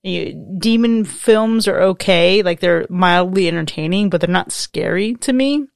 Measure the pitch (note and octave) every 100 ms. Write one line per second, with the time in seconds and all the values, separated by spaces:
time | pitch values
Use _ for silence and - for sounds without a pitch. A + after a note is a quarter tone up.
0 | F#3+ F3 D#3+ D3+ - F#3 A3+ A3+ A#3 A3+
1 | G#3+ - - G#3+ A3 A3+ G3+ - F#3+ F3+
2 | - F3 E3+ G3+ F#3 E3+ F3+ E3+ - F3+
3 | F3+ F3 F3+ F#3+ F3 E3 D#3 - D#3 F#3+
4 | G3+ E3+ F3 F3+ - - - D3+ - F3
5 | G#3+ A#3 - B3+ C4+ D4 C4+